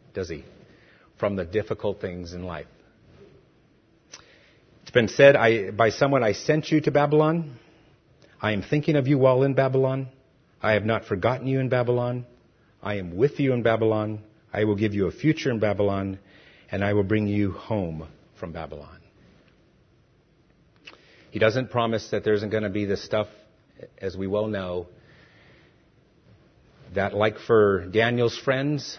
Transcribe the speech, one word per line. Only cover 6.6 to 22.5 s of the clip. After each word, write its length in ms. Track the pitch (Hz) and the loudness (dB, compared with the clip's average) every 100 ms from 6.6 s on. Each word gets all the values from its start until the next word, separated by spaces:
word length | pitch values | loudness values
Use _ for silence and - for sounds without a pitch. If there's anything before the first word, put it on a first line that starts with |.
| - | 0
you 80 | 156 | 0
to 100 | 151 | 2
Babylon. 680 | 139 147 151 156 170 156 123 - _ _ _ _ _ - - | 2 2 4 2 0 -4 -12 -20 _ _ _ _ _ -20 -8
I 120 | 107 | -4
am 100 | 104 | -4
thinking 340 | - 151 143 147 | -2 -2 2 2
of 100 | 131 | 2
you 120 | 143 | 4
while 240 | 131 127 | 6 4
in 120 | 139 | 2
Babylon. 540 | 131 135 131 131 135 131 - _ _ _ _ | 2 2 2 0 -2 -8 -14 _ _ _ _
I 100 | 101 | 0
have 120 | 104 | 2
not 200 | 107 110 | 2 -2
forgotten 420 | - 98 113 131 131 | -2 0 0 0 -2
you 140 | 135 | -2
in 80 | 127 | 0
Babylon. 580 | 127 120 123 123 123 123 _ _ _ _ _ | 0 0 0 -2 -6 -10 _ _ _ _ _
I 120 | 101 | -8
am 220 | 104 90 87 | -6 -6 0
with 240 | 143 - | 0 0
you 120 | 135 | -2
in 100 | 123 | 0
Babylon. 580 | 113 110 110 107 107 107 - _ _ | 2 2 2 0 -2 -6 -14 _ _
I 120 | 101 | -2
will 100 | 107 | 0
give 200 | 101 107 | 0 0
you 120 | 101 90 | 0 -2
a 60 | |
future 380 | - 151 151 143 | -2 -2 0 -2
in 100 | 113 | -2
Babylon, 580 | 104 101 101 98 98 95 - - - - _ | 0 0 0 -2 -4 -8 -14 -20 -20 -20 _
and 140 | 95 | -4
I 100 | 101 | 0
will 100 | 104 | 0
bring 240 | 98 107 104 | 2 0 0
you 240 | 104 101 | 0 -2
home 560 | 87 - 110 85 80 78 - _ | -4 -6 -4 -4 -8 -14 -18 _
from 180 | _ 87 | _ -14
Babylon." 460 | 82 78 76 78 85 _ _ _ _ _ _ _ _ _ _ _ _ _ _ _ _ _ _ - - _ - - | -12 -12 -14 -18 -20 _ _ _ _ _ _ _ _ _ _ _ _ _ _ _ _ _ _ -20 -20 _ -20 -12
He 80 | - | 0
doesn't 320 | 107 123 113 | 2 2 -2
promise 400 | 120 117 110 - | -2 0 -2 -4
that 140 | 107 | -4
there 100 | 110 | 0
isn't 160 | 104 104 | 0 0